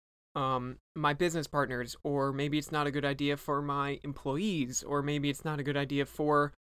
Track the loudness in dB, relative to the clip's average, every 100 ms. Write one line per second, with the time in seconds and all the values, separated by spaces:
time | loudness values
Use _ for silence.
0 | _ _ _ -4 0 0 -2 -10 _ 0
1 | 0 2 2 0 -2 0 0 -2 -6 -6
2 | -2 2 2 0 0 0 0 0 0 0
3 | 0 0 0 0 0 -2 0 0 -2 -4
4 | -8 -6 -4 0 0 0 0 -2 -2 0
5 | 0 0 0 -2 -4 -2 -2 -2 0 0
6 | 0 0 4 4 4 -2 _